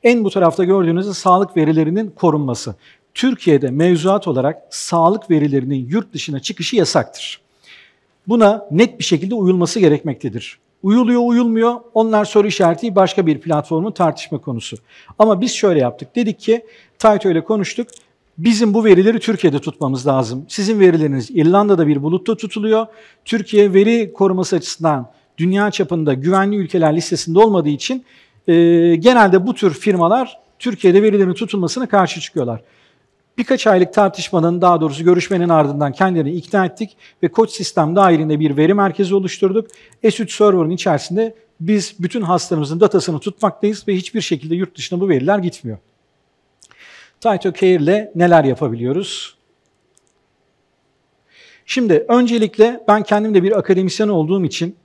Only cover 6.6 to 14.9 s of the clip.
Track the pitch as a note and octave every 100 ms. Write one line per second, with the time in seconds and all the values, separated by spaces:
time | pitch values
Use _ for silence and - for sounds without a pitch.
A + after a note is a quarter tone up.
6.6 | E3+ A#3 E3 D3+ A2+ - - - _ _
7.6 | _ - _ _ _ _ - A#3 G#3 G#3+
8.6 | - D#3 A#3+ - - D#3 F#3+ A#3 F#3 F#3
9.6 | E3+ A#3 F3 D3 D#3+ B2+ B2 G#2+ - -
10.6 | _ _ F#3+ A3+ A#3 A#3+ A#3+ A#3+ A#3+ A3+
11.6 | A#3 A#3+ A#3 A3 A3+ G#3+ G#3 G#3+ G#3 -
12.6 | F3 E3+ A#3 G3 F#3+ - E3+ D3 E3+ D3+
13.6 | D3 D#3+ G#3 - E3+ - - D3 - A#2+
14.6 | - A2 _